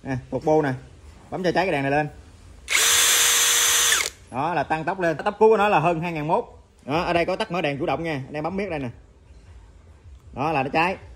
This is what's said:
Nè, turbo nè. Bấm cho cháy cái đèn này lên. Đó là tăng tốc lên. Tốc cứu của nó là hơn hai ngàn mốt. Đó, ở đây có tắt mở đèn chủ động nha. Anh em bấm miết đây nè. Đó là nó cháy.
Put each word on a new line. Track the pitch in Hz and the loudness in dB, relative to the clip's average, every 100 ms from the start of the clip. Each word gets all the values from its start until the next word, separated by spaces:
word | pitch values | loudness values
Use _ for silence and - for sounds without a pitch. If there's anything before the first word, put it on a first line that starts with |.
Nè, | 131 131 - | -6 -8 -6
turbo | 131 156 156 | -4 2 2
nè. | 147 127 - - - - - | 2 -4 -10 -20 -20 -20 -12
Bấm | 151 | -2
cho | 180 | 0
cháy | 160 190 | 2 0
cái | |
đèn | 147 | 0
này | 139 | 0
lên. | 143 151 - - - - - - - - - - - - - - - - - - - - - - | 0 -2 -8 -20 -20 -20 -20 -4 0 2 4 4 4 4 2 2 2 2 2 2 2 0 -6 -8
Đó | 120 151 | -4 -2
là | 165 | -2
tăng | 151 160 | -2 -2
tốc | 160 190 | -2 -2
lên. | 170 147 | -2 0
Tốc | 208 196 | -4 4
cứu | 220 | 4
của | 220 | 6
nó | 208 | 4
là | 180 | 4
hơn | 160 165 | 2 0
hai | 175 | -2
ngàn | 160 151 | -4 0
mốt. | 202 240 - - _ | -2 -2 -18 -20 _
Đó, | - 151 | -4 -2
ở | 170 | 0
đây | 170 | 0
có | 165 190 | 0 -2
tắt | - | -2
mở | 175 | -2
đèn | 156 139 | -2 -2
chủ | 165 | -2
động | 160 | -2
nha. | 165 143 131 | -4 -6 -6
Anh | |
em | 151 | -6
bấm | 156 190 | -6 -4
miết | 202 | -6
đây | 156 | -6
nè. | 127 - - - - - - - - - - - - - - | -8 -10 -20 -20 -20 -20 -20 -20 -20 -20 -20 -20 -20 -20 -16
Đó | - 147 | -4 -2
là | 151 | 0
nó | 127 | 0
cháy. | 160 175 185 - | 2 0 -2 -12